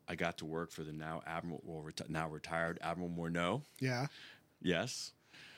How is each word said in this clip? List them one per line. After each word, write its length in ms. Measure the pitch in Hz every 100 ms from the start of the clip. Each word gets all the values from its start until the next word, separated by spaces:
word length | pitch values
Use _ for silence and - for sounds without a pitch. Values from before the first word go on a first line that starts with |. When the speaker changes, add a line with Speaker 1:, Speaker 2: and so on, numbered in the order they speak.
| -
Speaker 1:
I 60 | 85
got 220 | 85 -
to 80 | 78
work 260 | 80 85
for 120 | - 78
the 80 |
now 280 | 76 78 80 -
Admiral, 340 | 82 85 78 -
well, 180 | 80
reti-, 260 | 76 - -
now 200 | 78 80
retired 500 | 76 - 82 82 87
Admiral 280 | 82 85 87
Morneau. 540 | 85 82 85 87 120 - -
Speaker 2:
Yeah. 260 | 131 123 143 - - - - _
Speaker 1:
Yes. 500 | 87 85 120 - - - - - -